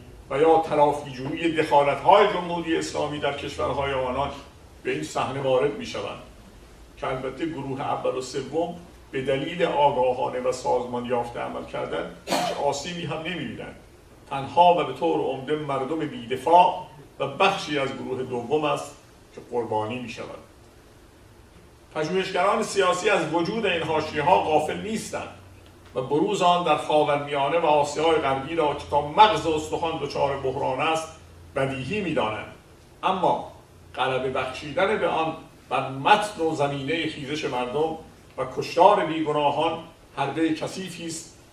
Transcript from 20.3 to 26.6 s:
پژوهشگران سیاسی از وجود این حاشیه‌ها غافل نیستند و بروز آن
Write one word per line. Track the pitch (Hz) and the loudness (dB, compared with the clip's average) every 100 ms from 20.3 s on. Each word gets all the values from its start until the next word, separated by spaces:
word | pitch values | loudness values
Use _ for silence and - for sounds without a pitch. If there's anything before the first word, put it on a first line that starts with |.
| - - - - - - - - - - - - - - - - | -14 -18 -20 -20 -20 -20 -20 -20 -20 -20 -20 -20 -20 -20 -20 -10
پژوهشگران | 156 156 185 165 180 196 226 | -6 -2 -2 -2 2 2 2
سیاسی | 208 196 180 175 214 | 0 2 2 2 2
از | 190 147 | 2 2
وجود | 165 175 226 196 | 0 0 0 0
این | 170 | 0
حاشیه‌ها | 156 156 151 151 151 196 | 0 -2 -2 0 4 4
غافل | 165 151 - 175 | 6 2 2 -2
نیستند | 196 220 - - 120 - - - - - - | -4 -6 -6 -8 -8 -14 -20 -20 -20 -20 -10
و | - | -6
بروز | 131 147 196 190 | -2 0 2 4
آن | 180 175 | 4 4